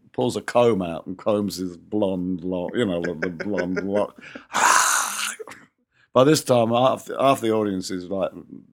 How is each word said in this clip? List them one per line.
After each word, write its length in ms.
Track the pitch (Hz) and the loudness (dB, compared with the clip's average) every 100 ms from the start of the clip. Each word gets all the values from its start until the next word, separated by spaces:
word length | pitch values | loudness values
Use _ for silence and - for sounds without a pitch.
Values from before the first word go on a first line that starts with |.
| _ | _
pulls 240 | - 127 101 | -4 -2 -2
a 60 | |
comb 400 | - 120 120 95 | 0 4 4 4
out 240 | 87 80 - | -2 -6 -10
and 100 | 90 | -6
combs 400 | 113 104 101 85 | 0 0 0 -4
his 220 | 92 85 | -8 -8
blonde 680 | 85 107 98 92 90 90 | -4 0 0 0 -2 -4
lock, 280 | 90 90 90 | -4 -4 -2
you 100 | 110 | -2
know, 160 | 107 85 | 0 0
the, 140 | 85 | -2
the 160 | 80 87 | -4 -6
blonde 520 | 82 101 95 90 92 | -6 -4 -4 -2 -4
lock. 360 | 95 101 - - - - - | -2 -2 -2 -6 -20 -20 -6
<laughs> 1600 | - - - - - - - - - - - - _ _ _ _ | 2 4 4 2 0 -2 -6 -8 -8 -14 -18 -20 _ _ _ _
By 120 | 123 | 4
this 200 | 135 151 | 6 4
time, 240 | - 123 113 | 4 2 4
half, 400 | 117 131 - - | 4 2 0 -6
half 320 | - 135 127 | 0 2 2
the 120 | 113 | 2
audience 380 | 110 104 92 90 | 0 0 -2 -6
is 140 | 92 90 | -8 -6
like, 220 | 95 87 87 - - - | -4 -4 -6 -18 -20 -20